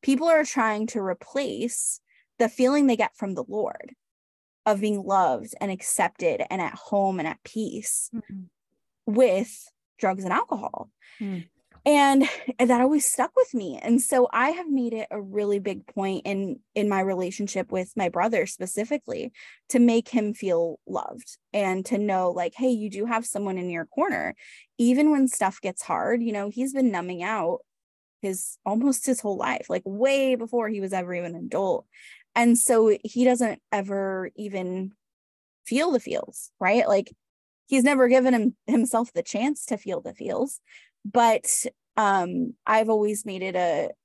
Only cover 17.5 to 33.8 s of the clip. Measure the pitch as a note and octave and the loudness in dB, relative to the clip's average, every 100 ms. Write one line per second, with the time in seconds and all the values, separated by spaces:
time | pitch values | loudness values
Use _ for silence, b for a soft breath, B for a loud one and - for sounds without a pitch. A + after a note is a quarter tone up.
17.5 | F#3+ F3+ F#3+ F#3 - F3+ F3 G#3 A3 F#3 | -4 -4 -4 -4 -2 -2 0 0 0 -2
18.5 | - F#3 - A3 D4 - F2+ - B B | -6 -8 -6 -4 -4 -6 -8 -8 B B
19.5 | B _ B3 A#3+ A#3 - B3 G#3 A3 F#3+ | B _ 4 6 4 0 -2 -2 -4 0
20.5 | E3+ E3+ - - - - - - - _ | 0 0 -4 -8 -8 -8 -14 -20 -20 _
21.5 | G#3 G3 F#3+ F#3+ A3+ G#3 F#3+ F#3 F3+ F3 | -2 0 -2 -2 -2 0 2 0 0 -4
22.5 | - B3+ A#3 G#3+ G3 A#3 A3+ A#3 G3+ G3+ | -2 0 0 -4 -6 -4 -4 -4 -6 -4
23.5 | F#3 F3+ E3+ E3 - F#4 G#2 D#2+ - B | -4 -4 -6 -6 -2 -2 -2 -6 -8 B
24.5 | B B - A#3 B3+ D4+ D4 C4 - F#3+ | B B 0 2 4 4 4 2 2 -2
25.5 | - G3 - - - - A#3 A#3 G#3 G3+ | -2 -8 -8 -4 -2 0 0 -2 -4 -6
26.5 | A3 C4+ C4+ C4 F#3 F3+ F3+ F#3 A3 E3+ | -4 -4 2 2 2 -4 -6 -4 -2 -2
27.5 | - _ _ _ _ _ _ G3 F#3 - | -4 _ _ _ _ _ _ -6 -6 -8
28.5 | - - G#3+ C#4 C4 - B3 G#3 F#3+ - | -8 -4 0 2 0 0 -2 -2 -4 -4
29.5 | - - F3+ F#3+ G3 C4 C#4 C4+ B3 A3+ | -4 -4 -6 -6 -2 2 2 2 0 -2
30.5 | A#3+ G#3+ G#3+ F#3+ F#3+ F3+ F3 F3 E3 - | -4 -2 -4 -4 -4 -4 -6 -6 -8 -6
31.5 | E3+ F#3+ - _ B B B B - A#3+ | -2 0 -2 _ B B B B 2 4
32.5 | A#3 - A#3 A3 G#3 G#3+ A#3+ B3 B3 A#3 | 4 4 4 6 4 0 2 4 4 0
33.5 | - _ G#3 | -4 _ -4